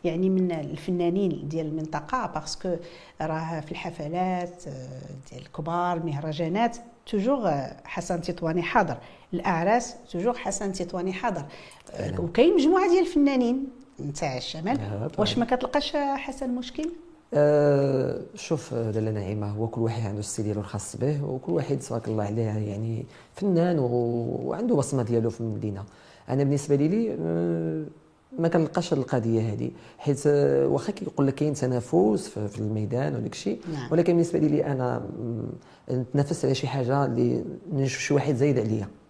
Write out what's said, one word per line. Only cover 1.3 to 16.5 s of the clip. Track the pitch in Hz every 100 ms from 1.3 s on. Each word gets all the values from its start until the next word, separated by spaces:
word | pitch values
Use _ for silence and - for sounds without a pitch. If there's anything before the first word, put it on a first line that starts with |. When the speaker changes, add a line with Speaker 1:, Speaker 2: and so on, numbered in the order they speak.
| 147 147
Speaker 1:
ديال | 160 156
المنطقه؟ | 156 156 151 151 254 208
باسكو | - - - 185 170 - - - -
راه | 156 156 165 165
في | 147
الحفلات، | - 170 170 151 175 185 180 175 175 147
آه، | 135 127 131 143 139 -
ديال | 131
الكبار، | - - 160 175 180 175
المهرجانات، | 165 143 156 151 160 196 233 233 - -
توجور، | - 208 220 277 202
آه، | 143 131 -
حسن | - - - 175
تطواني | 165 175 160 170
حاضر، | 170 233 175 - - - -
الاعراس | 175 - 165 175 233 233 - -
توجور | 170 214
حسن | 240 214 202 202
تطواني | 185 175 185 185
حاضر، | 185 240 170 147 - - - -
آه، | -
Speaker 2:
فعلًا. | 98 95
Speaker 1:
وكاين | 170 226 311
مجموعه | 381 285 370 381
ديال | 359 339
الفنانين | 294 277 269 240 262 277 - - -
نتاع | 143 143 147 127
الشمال. | - 156 180 269
Speaker 2:
آه، | 101 104 135
طبعًا. | -
Speaker 1:
واش | 208 -
ما |
كتلقاش | 240 247 254 294 -
حسن | 302 285 277 277 262
مشكل؟ | 262